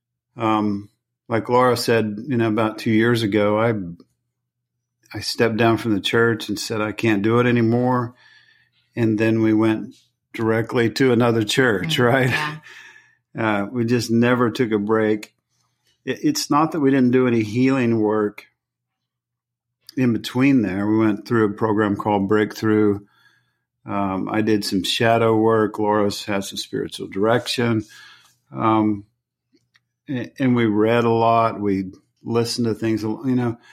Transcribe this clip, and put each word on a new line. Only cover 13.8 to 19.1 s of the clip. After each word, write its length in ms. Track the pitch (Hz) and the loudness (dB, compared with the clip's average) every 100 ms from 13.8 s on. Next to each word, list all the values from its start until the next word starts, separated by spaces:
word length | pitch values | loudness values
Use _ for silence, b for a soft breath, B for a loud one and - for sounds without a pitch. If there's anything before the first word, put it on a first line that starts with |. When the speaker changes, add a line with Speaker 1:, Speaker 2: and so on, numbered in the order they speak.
| 113 | 0
Speaker 1:
just 240 | 120 110 | 0 0
never 400 | 117 120 123 120 | 2 2 2 0
took 220 | 113 117 | 0 -2
a 80 | 107 | 0
break. 560 | 104 110 107 107 - _ _ _ _ _ _ _ | 0 2 2 0 -4 _ _ _ _ _ _ _
It, 160 | - 117 | -10 -4
it's 260 | 156 147 - | -2 -2 -2
not 220 | 147 156 | 0 0
that 80 | 170 | 0
we 100 | 135 | 2
didn't 220 | 139 123 | 2 4
do 160 | 127 127 | 2 2
any 160 | 117 | 0
healing 580 | 107 110 131 135 117 113 | -2 0 0 2 0 0
work 460 | 107 107 104 - - _ _ _ _ _ _ | 0 0 -2 -4 -18 _ _ _ _ _ _